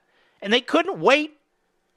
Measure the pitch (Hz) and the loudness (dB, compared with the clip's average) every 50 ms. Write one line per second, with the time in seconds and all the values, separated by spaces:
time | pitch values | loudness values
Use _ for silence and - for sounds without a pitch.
0 | _ _ _ _ _ _ _ _ - 196 220 254 247 - - 320 339 370 - 170 | _ _ _ _ _ _ _ _ -4 -2 -2 -2 0 0 0 0 0 -2 -6 -2
1 | 156 226 269 302 302 302 - _ _ _ _ _ _ _ _ _ _ _ _ | 2 2 2 2 0 -4 -12 _ _ _ _ _ _ _ _ _ _ _ _